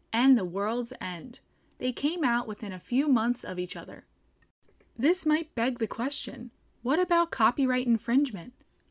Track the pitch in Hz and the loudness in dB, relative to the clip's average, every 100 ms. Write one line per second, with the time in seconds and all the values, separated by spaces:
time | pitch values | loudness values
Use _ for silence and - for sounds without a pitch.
0 | - 226 262 240 180 185 208 240 233 - | -4 2 6 6 4 -2 -2 -2 -4 -6
1 | 185 170 - - _ _ _ - 254 240 | -8 -8 -12 -16 _ _ _ -6 -4 -2
2 | 294 359 269 240 226 208 202 185 - 247 | -2 0 0 0 -2 -8 -8 -10 -2 0
3 | 302 240 233 240 - 180 180 175 175 - | 4 2 2 -2 -4 -6 -6 -8 -12 -14
4 | - _ _ _ _ _ _ _ _ - | -18 _ _ _ _ _ _ _ _ 0
5 | 277 359 311 311 330 - 247 240 220 - | 2 2 2 0 0 -2 -2 -2 -4 -2
6 | 262 - - - - _ _ _ 240 330 | -4 -4 -10 -10 -14 _ _ _ 0 2
7 | 349 339 330 - 226 262 262 254 254 226 | 4 2 2 2 2 2 0 0 2 0
8 | - 262 269 190 165 - _ _ - | 2 2 2 -4 -12 -18 _ _ -2